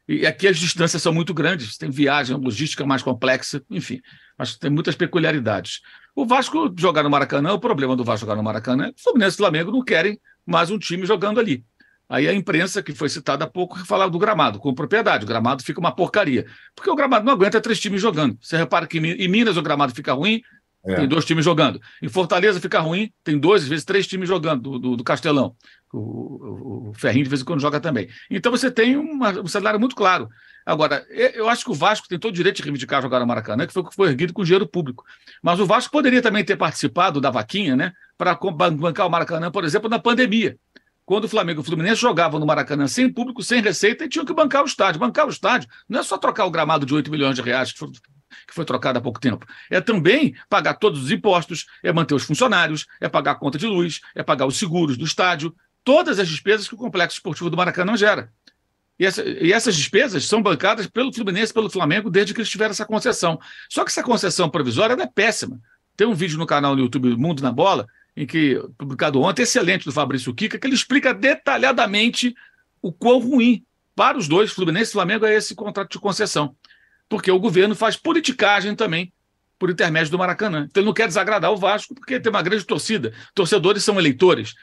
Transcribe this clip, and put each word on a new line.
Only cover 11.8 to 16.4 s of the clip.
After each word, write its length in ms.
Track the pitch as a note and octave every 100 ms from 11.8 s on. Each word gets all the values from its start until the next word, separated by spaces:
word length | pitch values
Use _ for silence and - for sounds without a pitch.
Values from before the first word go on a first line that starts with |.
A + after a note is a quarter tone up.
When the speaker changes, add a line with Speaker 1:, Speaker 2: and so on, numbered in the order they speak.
| _ _ -
Speaker 1:
Aí 200 | B2+ D3+
a 60 | G3
imprensa, 480 | F3+ F3+ G3 G3+
que 100 | E3+
foi 160 | D3 D3
citada 360 | D#3 C#3+ C#3 D#3
há 20 |
pouco, 320 | F3+ F3+ F3+
fala 240 | F#3 G3 F#3+
do 120 | E3+
gramado, 400 | G#3 F#3 C3 G#2+
com 160 | C#3+ C3
propriedade. 500 | D3+ G#3+ G#3+ C#3+ G#2
O 20 |
gramado 360 | A2+ A#2 C3+
fica 160 | - D#3
uma 120 | E3+
porcaria. 540 | E3 F3 G#3 F3+ A#2+